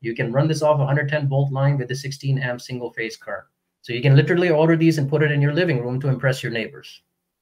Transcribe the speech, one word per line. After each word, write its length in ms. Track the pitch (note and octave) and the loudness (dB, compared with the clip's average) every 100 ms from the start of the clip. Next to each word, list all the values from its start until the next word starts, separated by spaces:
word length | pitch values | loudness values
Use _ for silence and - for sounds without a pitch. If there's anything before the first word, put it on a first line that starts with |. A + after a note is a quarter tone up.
You 120 | A2+ | -8
can 200 | A#2 A#2 | -4 -2
run 160 | B2+ D#3 | 0 0
this 120 | D3 | 2
off 200 | D3+ D3 | 2 2
a 40 | C3+ | 2
hundred 220 | C#3 C#3+ | 0 0
ten 220 | D3+ C#3 | -2 0
volt 240 | C3+ C#3 | 0 0
line 240 | C#3 C#3 C#3+ | 0 0 0
with 120 | A#2+ | -4
a 60 | B2+ | -8
sixteen 420 | C3+ - C#3 C3 | -10 -8 -4 -2
amp 220 | B2+ B2 | -2 -6
single 320 | - B2+ A#2 | -8 -10 -8
phase 240 | - A2+ - | -8 -10 -10
current. 300 | - F#2+ - _ _ _ | -12 -12 -12 _ _ _
So 120 | - | -8
you 80 | A#2+ | 0
can 160 | C#3 C3+ | 4 6
literally 320 | - F3 F3 | 6 2 2
order 260 | D3+ E3 E3 | 4 4 4
these 220 | E3 D3 | 4 2
and 120 | C#3 | 0
put 140 | D3+ | 2
it 80 | D3+ | 2
in 100 | C#3+ | 2
your 120 | C#3+ | 2
living 280 | D3 F3 B2+ | 2 0 0
room 200 | A#2+ B2+ | -2 -2
to 80 | C#3 | -2
impress 340 | A#2+ C3+ B2 | 0 -2 -2
your 80 | A#2+ | -4
neighbors. 500 | A2+ G#2+ - - - _ _ _ _ | -6 -8 -12 -20 -20 _ _ _ _